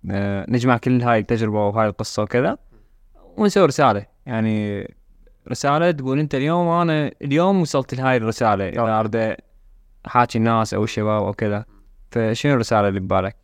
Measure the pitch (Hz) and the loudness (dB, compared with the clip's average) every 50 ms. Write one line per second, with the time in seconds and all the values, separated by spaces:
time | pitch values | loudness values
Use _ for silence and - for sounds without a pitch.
0 | - 190 175 101 98 101 101 98 - - - 123 117 131 123 117 - 131 127 123 | -8 -6 -4 -4 -2 -2 -4 -6 -4 -2 -2 0 2 2 2 2 2 0 0 2
1 | 120 120 117 110 101 - 123 113 113 107 104 107 104 101 104 113 110 107 98 - | 2 2 2 0 2 0 -2 -2 0 -2 0 0 0 0 0 0 0 0 0 -4
2 | 110 - - - 107 104 - 120 131 170 262 - - - - - _ _ _ _ | -8 -8 -4 -6 -6 -2 0 0 0 0 -2 -4 -10 -20 -20 -20 _ _ _ _
3 | _ _ _ - - - - - 214 208 190 202 185 151 135 - 147 127 107 101 | _ _ _ -20 -20 -18 -4 0 0 2 4 6 4 4 4 4 2 2 2 2
4 | 98 _ _ _ _ - 123 113 110 110 110 107 107 104 101 101 - - - _ | -4 _ _ _ _ -6 -4 -2 0 0 0 -2 -2 -4 -6 -6 -8 -10 -16 _
5 | _ _ - _ - _ _ _ _ - 123 - - 143 143 151 165 175 170 143 | _ _ -20 _ -20 _ _ _ _ -10 -10 -2 0 0 2 2 2 2 0 0
6 | 131 131 131 143 151 147 - 135 131 147 165 175 175 170 165 170 175 165 156 151 | -2 -2 -2 -2 -2 -2 -2 -2 0 0 0 0 0 0 0 0 0 0 0 0
7 | 147 127 - _ - 143 139 151 170 190 196 190 170 147 - 143 127 - - 123 | -2 -4 -6 _ -6 -2 0 2 2 4 2 2 0 0 0 -2 -2 -2 -6 -2
8 | 131 131 127 123 110 113 110 - 123 110 104 95 98 92 - - 117 113 110 110 | 0 2 2 2 0 -2 -2 0 2 2 2 0 -2 -4 -4 -2 -2 0 0 0
9 | 110 107 104 117 110 110 101 - _ _ _ - _ - - - _ _ _ _ | 0 0 0 -2 -2 -2 -4 -6 _ _ _ -20 _ -20 -20 -20 _ _ _ _
10 | _ - - 123 120 117 - 117 110 117 113 113 110 107 - 98 107 110 - - | _ -2 2 2 2 2 2 0 2 2 2 2 0 0 -2 -2 -2 -2 -2 -4
11 | 107 107 107 107 101 98 101 - 110 104 104 104 110 - - - - - - - | -2 0 0 0 0 -2 -4 -4 -4 -2 -2 -4 -6 -10 -20 -20 -20 -20 -20 -20
12 | - - - 120 113 110 117 - - 147 143 123 113 - 120 110 101 101 95 98 | -20 -6 -4 -2 0 0 -2 0 0 2 2 2 2 2 2 2 2 2 0 -2
13 | 92 87 95 98 92 98 - - | -2 0 0 0 0 -2 -6 -10